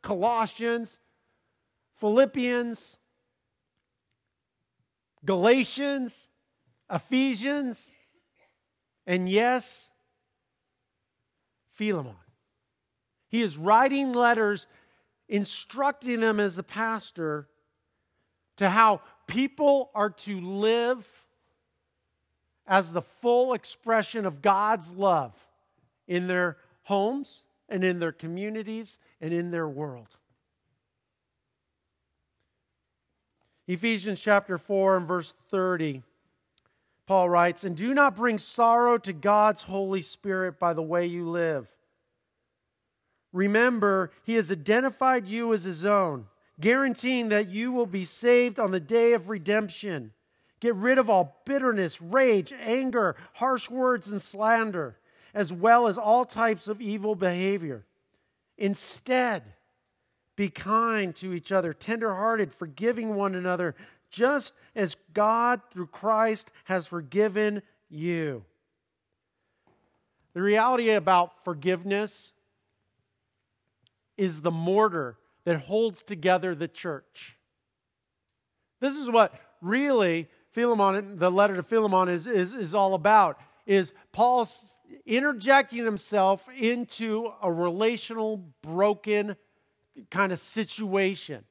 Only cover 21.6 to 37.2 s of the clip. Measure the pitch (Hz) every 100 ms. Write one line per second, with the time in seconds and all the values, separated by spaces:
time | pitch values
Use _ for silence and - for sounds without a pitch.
21.6 | _ _ _ _ _ _ _ _ _ _
22.6 | - 190 170 170 - _ 240 240 254 240
23.6 | - - 226 226 208 226 190 143 196 196
24.6 | 214 226 160 180 196 165 127 - _ _
25.6 | _ _ _ _ - 180 180 180 180 151
26.6 | _ _ - 202 208 269 277 - _ _
27.6 | _ 196 185 175 165 151 160 175 208 220
28.6 | 208 220 220 - _ _ 160 170 175 170
29.6 | 156 139 151 123 110 _ _ _ _ _
30.6 | _ _ _ _ _ _ _ _ _ _
31.6 | _ _ _ _ _ _ _ _ _ _
32.6 | _ _ _ _ _ _ _ _ _ _
33.6 | - 180 226 220 190 190 - 202 202 180
34.6 | - 196 190 190 165 180 156 - _ 196
35.6 | 185 175 156 135 - _ _ _ _ _
36.6 | _ _ _ _ _ 196